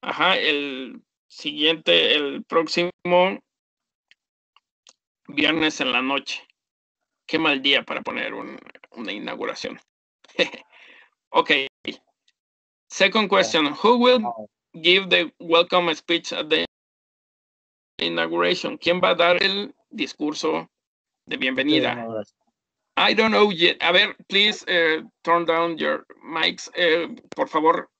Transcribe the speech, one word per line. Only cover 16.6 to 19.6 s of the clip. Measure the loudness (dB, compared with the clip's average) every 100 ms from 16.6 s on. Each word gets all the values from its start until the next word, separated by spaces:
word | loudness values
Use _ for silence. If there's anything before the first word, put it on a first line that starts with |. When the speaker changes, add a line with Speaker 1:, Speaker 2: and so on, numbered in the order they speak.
| -2 _ _ _ _ _ _ _ _ _ _ _ _ -8
Speaker 1:
inauguration? | -4 -2 -2 0 0 0 -4 -4
¿Quién | -2 2
va | 2
a | 2
dar | 2 2
el | 0 -2